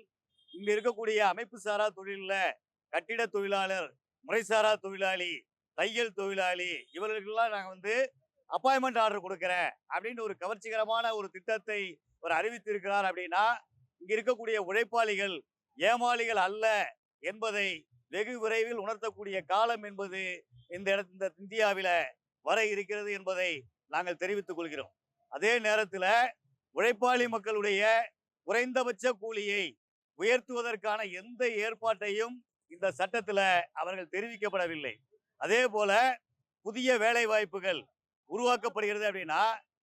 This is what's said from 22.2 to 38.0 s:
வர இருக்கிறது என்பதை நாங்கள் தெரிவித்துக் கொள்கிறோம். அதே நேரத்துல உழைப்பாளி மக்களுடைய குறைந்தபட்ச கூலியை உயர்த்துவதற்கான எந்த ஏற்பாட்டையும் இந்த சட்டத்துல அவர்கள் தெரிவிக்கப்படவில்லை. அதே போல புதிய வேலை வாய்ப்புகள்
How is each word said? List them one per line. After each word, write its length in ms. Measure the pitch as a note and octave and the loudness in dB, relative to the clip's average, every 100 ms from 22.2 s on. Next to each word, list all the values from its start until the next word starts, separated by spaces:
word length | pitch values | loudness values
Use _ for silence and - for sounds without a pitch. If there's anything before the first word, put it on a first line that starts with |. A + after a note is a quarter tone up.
| _ _ C#3+ | _ _ 0
வர 200 | G#3+ G#3+ | 2 2
இருக்கிறது 460 | G3+ F#3+ G#3 G#3 | 0 -4 -6 -6
என்பதை 400 | G3 F#3 F#3 F3+ D3 A#2+ _ - | -6 -4 -2 -2 -4 -10 _ -4
நாங்கள் 280 | D#3 F3+ E3 | -2 -2 -2
தெரிவித்துக் 400 | F#3 G#3 F#3 E3 | -2 -4 -4 -6
கொள்கிறோம். 380 | E3 C#3+ A#2 _ _ _ _ | -6 -6 -10 _ _ _ _
அதே 280 | C#3 G#3 A#3+ | -2 2 2
நேரத்துல 460 | G#3+ G#3+ G3 F#3+ F#3 A#3 A#3 - _ _ _ D3+ | 2 2 0 0 2 4 2 -2 _ _ _ 0
உழைப்பாளி 520 | A3+ G3+ B3 B3 A#3+ | 2 4 2 4 2
மக்களுடைய 540 | A3 G#3 G#3+ G3+ G3 G#3+ A3+ A3+ _ _ _ E3+ | -2 -2 0 0 2 4 4 0 _ _ _ -2
குறைந்தபட்ச 640 | A3+ B3+ B3+ B3 A3 B3+ | 0 0 0 -2 0 -2
கூலியை 500 | G3 A3+ G#3+ G3+ G3+ E3 - _ _ _ D3 | -2 -4 -4 -2 -2 -2 -8 _ _ _ -2
உயர்த்துவதற்கான 920 | G#3 B3 B3 A#3+ A#3 G#3+ G#3+ G#3+ G3+ | 2 2 0 -6 -4 -4 -2 -4 -4
எந்த 380 | F3+ A3+ A#3 A#3+ G#3+ | -10 -10 -4 -2 -2
ஏற்பாட்டையும் 800 | A3 A3+ A3+ G#3 G#3 G#3 A#3 B3 _ _ - | -4 -2 -2 0 -2 -2 -2 -6 _ _ -20
இந்த 220 | F3+ F#3+ - | -4 -2 0
சட்டத்துல 420 | F#3+ A#3 G3 G3+ F#3+ F3 E3+ | -2 -2 0 2 4 4 2
அவர்கள் 380 | D#3 E3+ F#3+ D#3 | -4 -4 -6 -6
தெரிவிக்கப்படவில்லை. 800 | F#3 A#3 A3 G#3 F#3+ E3+ D#3+ C3 G#2+ _ _ _ - | -6 -6 -4 -2 0 -2 -2 -8 -10 _ _ _ -6
அதே 260 | D3+ A#3 B3 | 2 4 4
போல 240 | G#3 G3+ G#3 C4 B3 _ _ _ _ G3+ | 2 4 6 4 2 _ _ _ _ -10
புதிய 320 | A3+ B3+ A#3+ | -2 2 4
வேலை 280 | A3 A#3+ A3 | 4 4 4
வாய்ப்புகள் 560 | G#3+ G3 F#3+ F#3+ D3+ - _ | 2 2 -2 -2 -2 -6 _